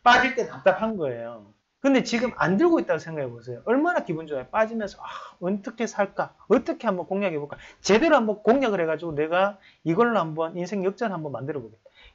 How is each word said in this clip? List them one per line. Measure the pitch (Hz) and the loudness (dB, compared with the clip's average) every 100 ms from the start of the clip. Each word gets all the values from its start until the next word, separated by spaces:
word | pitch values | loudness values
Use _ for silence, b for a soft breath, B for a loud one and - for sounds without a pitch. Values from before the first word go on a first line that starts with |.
빠질 | 247 247 254 | 4 6 4
때 | 247 202 | 0 -4
답답한 | - 190 - 220 208 | 0 2 2 0 -2
거예요. | 143 117 117 117 104 _ _ _ | -4 -4 -8 -12 -18 _ _ _
근데 | 277 262 | 2 2
지금 | - 226 240 - | 2 -2 -2 0
안 | 151 196 | 0 4
들고 | 339 330 | 4 2
있다고 | - 160 | 0 -4
생각해 | 165 156 127 | -4 -6 -8
보세요. | 117 120 120 | -8 -12 -6
얼마나 | - 254 339 339 | 0 2 2 0
기분 | - 160 160 | -4 -6 -6
좋아요. | 139 127 | -8 -4
빠지면서, | 208 220 226 196 - | -2 -2 -2 -8 -10
아, | B B B B | B B B B
어떻게 | 180 202 254 - 220 | -4 -4 -6 -6 -4
살까? | - 196 - 147 _ - | -2 -2 -2 -6 _ 2
어떻게 | 247 - 320 226 | 2 2 -4 -2
한번 | 180 156 | -4 -4
공략해 | 190 202 151 | -4 -2 -4
볼까? | 147 - B B | -8 -12 B B
제대로 | - 214 320 285 | 4 4 6 4
한번 | 220 208 | 4 0
공략을 | - 269 247 196 | 2 4 4 0
해가지고 | 160 156 170 | 0 -2 -4
내가 | 147 156 175 196 202 b b | -2 0 2 0 -2 b b
이걸로 | 156 165 240 214 | -2 2 2 2
한번 | 165 156 165 180 | -2 -2 -4 -4
인생 | 180 208 | -6 -2
역전 | 185 190 226 | -2 -2 -4
한번 | 175 151 | -4 -8
만들어 | 120 135 147 | -8 -8 -8
보겠다. | 113 - - b b | -10 -18 -20 b b